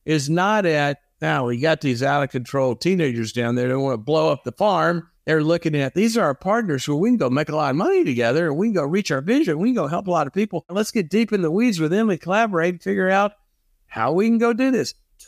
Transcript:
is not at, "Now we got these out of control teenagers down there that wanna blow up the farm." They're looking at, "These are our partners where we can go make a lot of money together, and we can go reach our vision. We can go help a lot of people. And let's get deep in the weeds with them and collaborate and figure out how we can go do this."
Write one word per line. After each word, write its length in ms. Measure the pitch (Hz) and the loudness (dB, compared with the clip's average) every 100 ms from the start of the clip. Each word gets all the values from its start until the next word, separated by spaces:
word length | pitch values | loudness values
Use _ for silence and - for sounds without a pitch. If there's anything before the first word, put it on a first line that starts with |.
| 147 | -4
is 240 | 156 139 | -2 0
not 340 | 170 196 214 | 0 0 0
at, 340 | 175 151 143 143 _ - | 2 0 0 -4 _ -6
"Now 260 | 156 151 123 | -2 -2 -2
we 120 | 120 | 0
got 240 | 156 160 | 0 0
these 200 | 143 120 | 0 0
out 200 | 139 143 | 0 0
of 80 | 139 | -2
control 440 | 131 120 139 131 | -4 -4 0 0
teenagers 600 | 113 170 190 143 117 110 | 0 0 0 0 -2 -4
down 200 | 120 117 | -2 -2
there 140 | 123 123 | 0 0
that 100 | 131 | 0
wanna 200 | 135 117 | -2 -2
blow 340 | 117 156 160 | -2 0 0
up 120 | 143 | -2
the 80 | 120 | -6
farm." 560 | - 208 175 160 170 - _ - | -2 0 2 0 0 -6 _ -2
They're 180 | 156 | 0
looking 300 | 151 170 165 | 2 0 0
at, 200 | 147 131 | 0 0
"These 220 | 180 226 226 | 0 2 2
are 80 | |
our 100 | 160 | 0
partners 540 | 131 185 226 208 135 - | 0 0 0 0 -2 -2
where 80 | 147 | 0
we 140 | 220 | 2
can 80 | 240 | 2
go 100 | 131 | 2
make 220 | 135 156 | 0 0
a 60 | 156 | -2
lot 140 | 147 | 0
of 60 | 139 | 0
money 260 | 320 381 | 2 2
together, 460 | 302 120 117 147 170 | 2 0 2 2 0
and 80 | 143 | 0
we 120 | 226 | 0
can 60 | |
go 100 | 185 | 0
reach 260 | 139 190 - | 0 -2 -2
our 100 | 135 | -2
vision. 380 | 156 269 294 151 | 0 0 2 0
We 100 | 226 | 0
can 60 | |
go 140 | 240 143 | 0 -2
help 180 | 175 196 | -4 -2
a 40 | |
lot 160 | 170 143 | -2 0
of 60 | |
people. 320 | 190 214 170 - | -2 -4 -4 -6
And 80 | 190 | -4
let's 140 | 214 | -2
get 200 | 226 165 | -4 0
deep 240 | 208 226 | 0 0
in 80 | 208 | 0
the 80 | 160 | 0
weeds 280 | 185 247 175 | 0 0 0
with 120 | 156 | 0
them 180 | 190 226 | 2 0
and 120 | 170 | -2
collaborate 540 | 160 202 226 170 170 | -2 0 0 0 0
and 80 | 180 | -2
figure 280 | 190 196 185 | -2 0 2
out 220 | 196 202 - _ _ _ _ _ | 2 0 -4 _ _ _ _ _
how 260 | - 120 | -4 0
we 140 | 170 226 | 2 2
can 120 | 226 | 2
go 160 | 233 | 2
do 160 | 233 269 | 2 2
this." 240 | 240 131 - _ _ | 0 -2 -8 _ _